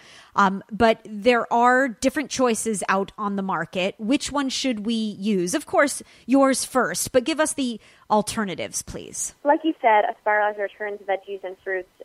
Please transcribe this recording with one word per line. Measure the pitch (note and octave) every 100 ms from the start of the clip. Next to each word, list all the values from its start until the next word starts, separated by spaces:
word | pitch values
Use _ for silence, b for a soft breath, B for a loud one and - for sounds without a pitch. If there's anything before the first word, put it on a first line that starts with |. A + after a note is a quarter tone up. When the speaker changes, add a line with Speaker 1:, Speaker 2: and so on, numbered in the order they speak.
| B B B -
Speaker 1:
Um, | G3 G3 -
but | G#3 A3+ A3+
there | - G#3+ G#3+ A#3+ -
are | A#3 A#3+ B3+ C4+
different | G3+ C4 - B3+
choices | - B3 A3 A3+ G3+ -
out | F#3+ G3 -
on | G#3 G3
the |
market. | F#3+ E3 E3 F#3+ F#3 -
Which | G#3+ C#4+ -
one | C#4 C4
should | - C4+ G#3+ G#3
we |
use? | A3+ A3 F#3+ G3+ F#3+ F3 D4+
Of | -
course, | F4+ C#4+ - b b -
yours | C4+ C4+ C4
first, | - C4 F#3 E3+ -
but | C4
give | B3 D4
us | D#4
the | - B3+ G#3+ b b -
alternatives, | G#3+ G3+ - G3+ D#3+ G#2 -
please. | - - C#2+ - - -
Speaker 2:
Like | C#4+ D#4+
you | D#4+ D#4
said, | A#3+ G#3+ G#3
a | -
spiralizer | G#3+ G#3 G#3 G#3 G3 -
turns | G#3 G3+
veggies | G3+ F#3+ G3 G3
and | F#3 F#3+
fruits, | G3 F#3 F3+ -